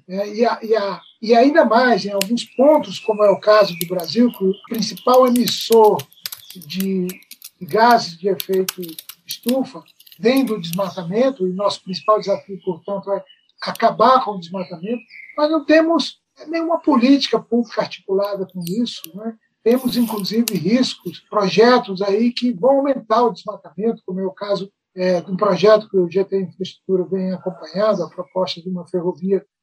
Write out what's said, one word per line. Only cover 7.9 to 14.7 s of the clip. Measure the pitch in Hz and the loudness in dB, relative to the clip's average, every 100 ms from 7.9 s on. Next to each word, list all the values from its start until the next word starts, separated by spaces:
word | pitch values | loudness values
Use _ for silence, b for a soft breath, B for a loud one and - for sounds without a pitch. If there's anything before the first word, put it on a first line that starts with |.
| 233 180 165 | 4 2 -6
de | 196 | -4
efeito | 190 - 190 185 - 170 160 - - - | -4 -2 -2 -2 -6 -14 -14 -20 -20 -18
estufa | - 233 262 - 165 - _ _ - | -10 -4 -4 -4 -10 -20 _ _ -4
vem | 208 269 240 | 0 0 0
do | 214 | -4
desmatamento, | 165 175 190 190 170 208 262 269 185 | -6 -6 -6 -6 -6 0 0 0 -4
e | |
nosso | 180 202 - | -2 -4 -4
principal | - 180 - 214 | -8 -6 0 0
desafio, | 190 190 - 190 | 0 -6 -6 -10
portanto, | - 165 - 196 196 | -8 -8 -8 -10 -6
é | 196 b b b _ | -6 b b b _
acabar | - 185 226 165 233 262 | -10 0 0 4 4 4
com | 202 | 2
o | 196 | -8
desmatamento, | 170 190 180 | -10 -10 -10